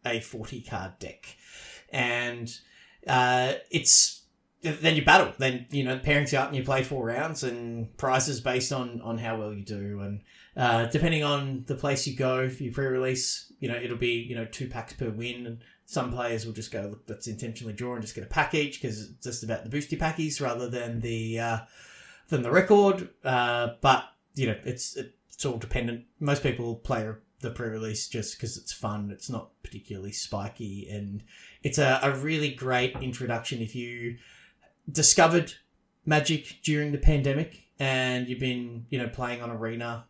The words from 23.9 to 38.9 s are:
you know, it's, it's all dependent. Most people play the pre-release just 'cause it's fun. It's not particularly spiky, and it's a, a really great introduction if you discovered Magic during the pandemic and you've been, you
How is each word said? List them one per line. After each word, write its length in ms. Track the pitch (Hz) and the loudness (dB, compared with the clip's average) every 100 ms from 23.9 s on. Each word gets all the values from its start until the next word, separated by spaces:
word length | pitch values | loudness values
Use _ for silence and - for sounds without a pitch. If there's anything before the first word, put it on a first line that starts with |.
| 127 - _ _ - | 6 4 _ _ -2
you 100 | 123 | -2
know, 100 | 107 - | -2 -4
it's, 320 | 127 - - | -6 -6 -8
it's 480 | 120 _ _ - 143 | -10 _ _ -6 -4
all 120 | 117 | -4
dependent. 460 | - 135 117 117 - _ | -2 0 0 -6 -10 _
Most 240 | 143 143 | 0 2
people 320 | 135 117 120 113 | 2 0 -4 -6
play 340 | - 117 107 107 _ _ | -2 -2 -2 -8 _ _
the 100 | 120 | -10
pre-release 580 | 120 117 110 110 107 - | -6 -6 -4 -6 -6 -6
just 280 | 120 107 - | -6 -6 -6
'cause 200 | 113 - | -8 -8
it's 160 | - | -12
fun. 360 | - 117 107 101 | -8 -6 -4 -6
It's 200 | 98 - | -8 -8
not 220 | 120 - _ | -8 -8 _
particularly 480 | - 104 - 98 98 | -16 -16 -12 -10 -8
spiky, 800 | - - 104 101 - 110 98 - | -8 -6 -6 -6 -8 -10 -10 -8
and 320 | 104 101 101 - - - - | -8 -6 -8 -12 -20 -20 -6
it's 140 | 143 131 | -2 2
a, 200 | 139 131 | 4 4
a 80 | 139 131 | 2 0
really 340 | 147 156 147 | -2 0 0
great 440 | 131 131 123 127 127 | -2 0 2 2 -2
introduction 640 | 131 120 123 117 - 127 | -6 -4 -4 -4 -4 -6
if 120 | 113 | -6
you 440 | 127 120 120 117 120 - - - _ _ _ - | -6 -8 -8 -8 -10 -16 -20 -20 _ _ _ -6
discovered 600 | 143 147 - 165 170 165 - _ _ _ _ - | 4 6 8 8 8 2 -8 _ _ _ _ 2
Magic 520 | 151 147 156 - - | 2 4 -2 -2 -6
during 280 | - 147 147 | 0 0 2
the 60 | 143 | 6
pandemic 680 | 151 151 135 135 165 - _ _ | 8 8 4 0 -2 -8 _ _
and 480 | 131 131 127 127 123 | -2 0 0 0 -2
you've 120 | 127 | -4
been, 480 | 131 123 120 117 | -2 -2 -6 -10
you 80 | 113 | -6